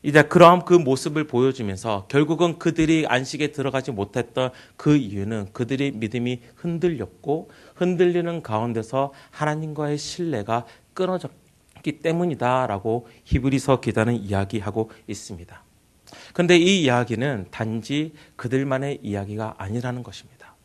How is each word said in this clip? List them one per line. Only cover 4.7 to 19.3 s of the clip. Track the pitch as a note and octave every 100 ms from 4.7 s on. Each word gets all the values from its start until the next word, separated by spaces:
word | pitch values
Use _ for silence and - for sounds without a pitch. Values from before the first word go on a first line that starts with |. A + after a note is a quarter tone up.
| -
그 | D3+ D3
이유는 | A2 G2+ G2+ A2+ G2
그들의 | - A#2+ C3+ C#3+
믿음이 | G#2+ A2 B2 A#2+ B2 - _
흔들렸고 | F3 E3+ F3 D3 F#2+ - - - - - - -
흔들리는 | F3+ F3 F3 F3 E3+ E3+
가운데서 | - G#2+ A#2 A2+ A2 C3 C#3 - -
하나님과의 | - D#3 D3+ D#3 D3 D3 D3
신뢰가 | - - E3+ B2 G2+ A#2 - - _ -
끊어졌기 | F#3 F#3 D3 - _ _ _ - D#3+ D3+
때문이다라고 | E3 E3+ F3 C3+ B2 B2+ B2+ G2 A2 A#2 - - -
히브리서 | C#3+ C3+ C3+ - B2+
기자는 | A#2 G#2+ A2 A#2+
이야기하고 | G2+ G2 G2 A2 G2+ G#2+ A2 - -
있습니다. | G2+ - F2+ - - _ _ _ _ - - -
근데 | - F3 F3
이 | F3 G3
이야기는 | C#3 A#2+ A#2 A2 C#3+ A#2 F2+
단지 | - A2 A2+ G#2+ C#3+ D#3 - - -
그들만의 | B2 C3 C#3 C3 C#3 C3+
이야기가 | G#2+ G2+ G2